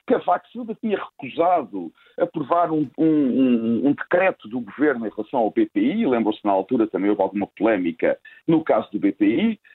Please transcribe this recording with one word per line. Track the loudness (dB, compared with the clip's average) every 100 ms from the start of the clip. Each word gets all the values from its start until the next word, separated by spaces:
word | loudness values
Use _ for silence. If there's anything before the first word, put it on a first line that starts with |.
| -2
Cavaco | -2 0 -4 -4
Silva | -14 -12 -8
tinha | -4 -4
recusado | -6 -14 -8 -2 2 0 -2 -8 -10 -14 _ -4
aprovar | -4 -2 -2 0 2
um, | 0 -2 0
um, | 2
um, | 2 2 2 2 2 2 0 0
um |
decreto | 0 0 2 2 -2 -8
do | -10
governo | -10 -2 0 0
em | -4
relação | -8 -4 -2
ao | 0
B | 0 0
P | 0
I, | 0 0 0
lembram-se | 2 0 0
na | 0
altura | 0 0 0 0
também | 0 0
houve | 2
alguma | 0 -2 -6 0
polémica | 0 2 -2 -2 -2 -2 -8 -8 0
no | 0
caso | 2 0 0
do | -2
B | -2
P | 2 0
I, | 2 0 -2 _